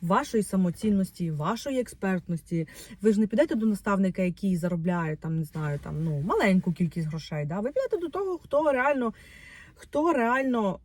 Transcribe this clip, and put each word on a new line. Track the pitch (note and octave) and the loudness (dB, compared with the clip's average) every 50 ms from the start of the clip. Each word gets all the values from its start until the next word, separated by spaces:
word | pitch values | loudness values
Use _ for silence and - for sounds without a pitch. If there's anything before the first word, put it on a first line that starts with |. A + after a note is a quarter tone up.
Вашої | - E3+ F#3 A3+ D4 - - A3+ G3+ | 0 2 0 0 0 0 0 -2 0
самоцінності, | - - F#3+ F#3 F3+ E3 - - A3 G#3 G3 F#3+ F3+ - - F3+ E3 | 2 2 2 2 2 0 -2 0 0 2 2 0 -2 -2 -6 -4 -4
вашої | D#3 D3 D3 E3+ A3 A3+ - C#4+ C4+ B3+ | -4 -2 -2 -2 -2 -2 -4 -4 -2 -2
експертності. | A#3+ - - - - G3 F#3+ F3+ E3+ - F3 D#3+ - - F3 E3 D#3+ - - - - - A3+ - F#3+ | -2 -4 -6 -4 -2 -2 -2 -2 -2 -4 -6 -6 -4 -4 -4 -4 -4 -4 -8 -20 -18 -18 -16 0 2
Ви | G#3+ G#3+ | 4 4
ж | G3 | 4
не | A3 | 2
підете | G3 - A3 D4+ D#4+ D#4+ | 2 4 2 2 2 2
до | A#3 G#3+ | 0 2
наставника, | A3 G#3 F#3+ - G#3+ G3+ F#3+ G3 F#3+ F3+ - F#3 | 2 0 0 0 0 2 2 2 2 2 0 0
який | F3+ E3+ - - G3 F#3 | 0 0 -2 -2 0 0
заробляє, | E3+ D#3 F3+ F3+ E3+ D#3+ F3+ F3+ F3+ E3 D#3 D#3 | 0 0 0 -2 0 0 0 0 0 -2 -2 -4
там, | D3+ - D#3+ D#3+ D#3+ | -6 -4 -4 -4 -4
не | D#3+ | -4
знаю, | D3 - D#3+ D#3 D3 C#3+ C#3+ C#3 | -4 -6 -6 -4 -4 -4 -6 -6
там, | - D3+ D3+ D#3+ | -8 -6 -4 -4
ну, | E3 D3+ C#3+ | -2 -2 -2
маленьку | C#3+ F#3+ D#4 A4+ D#4+ G#3 F#3+ F#3 - - E3 | -2 0 2 2 4 6 4 4 4 2 0
кількість | - F3+ E3 - F3 E3 D#3 | 0 -2 -2 -2 -4 -6 -4
грошей, | D3+ D#3+ - - - D3+ D3 | -6 -8 -8 -6 -6 -4 -4
да? | D3 D#3+ G3 | -4 -4 -4
Ви | G#3 B3 | -4 -2
підете | D4 B4+ C5+ B4+ - | -2 -2 -2 -2 -2
до | G4 E4+ E4 | -2 -4 -4
того, | - F#4 G4+ F#4+ F#4 E4 | -4 -4 -4 -2 -4 -6
хто | _ - - C#4+ D#4 D4+ C#4 | _ -2 0 2 2 2 2
реально, | B3+ B3 C#4+ D4 C4+ A#3+ A3+ G3+ - - - - - - - - - - - - | 2 2 2 2 2 0 -2 -4 -6 -16 -20 -20 -20 -20 -20 -20 -20 -20 -20 -20
хто | - - - - C#4+ D4+ E4+ E4+ | -20 -20 -4 -2 0 2 2 2
реально | C4+ A#3 A#3 B3 C4 C4+ C4+ B3 A#3 G#3+ G3 F3 - _ | 2 2 2 2 2 0 0 0 0 0 0 -2 -4 _